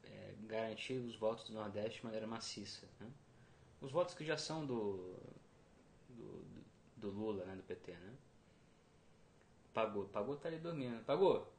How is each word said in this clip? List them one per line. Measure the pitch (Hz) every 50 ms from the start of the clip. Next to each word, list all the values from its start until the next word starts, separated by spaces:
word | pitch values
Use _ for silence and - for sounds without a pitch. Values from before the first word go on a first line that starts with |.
| -
É, | - 104 101 98 98 98 104
garantir | 107 110 110 110 113 113 110 110 - - 127
os | 131 123 120 110
votos | 101 110 110 113 113 -
do | - 110
Nordeste | 107 107 104 98 104 104 113 113
de | - -
maneira | 113 110 110 110
maciça, | 110 113 113 - - - - 101 98 - - - - - -
né? | 101 117 143 - - - - - - - - - - - - -
Os | - 135
votos | 127 165 180 170 -
que | - 156
já | 156 156
são | 147 - - 156 160 151
do, | 135 123 117 107 101 98 92 90 92 92 - - - - - - - - - - - - - - - - - - -
do, | 123 117 107 104 - - - - 95 98 - - - - - - -
do | - 107 101
Lula, | 95 104 110 110 104 95 90
né? | 95 95
Do | 95 92
P | - 92
T, | - - -
né? | 87 85 90 98 123 139 - - - - - - - - - - - - - - - - - - - - - - - - - - - - - - -
Pagou, | 120 110 104 101 101 95 98
pagou, | - 107 104 131 143
tá | 143 -
ali | 165 165 160
dormindo. | 165 170 165 147 131 123 117 113 113
Pagou! | - 139 175 196 175 127 101 - - -